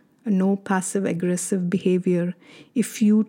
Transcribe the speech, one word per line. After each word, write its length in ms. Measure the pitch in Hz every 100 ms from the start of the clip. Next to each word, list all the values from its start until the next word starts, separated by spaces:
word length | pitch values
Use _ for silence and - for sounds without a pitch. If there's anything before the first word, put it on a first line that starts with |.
| _ _ 233
a 60 |
no 240 | 190 190 196
passive-aggressive 1120 | - 190 180 196 190 170 180 180 - 196 175
behavior 640 | 185 185 180 180 180 175 - - - -
if 280 | 254 - -
you 200 | 208 214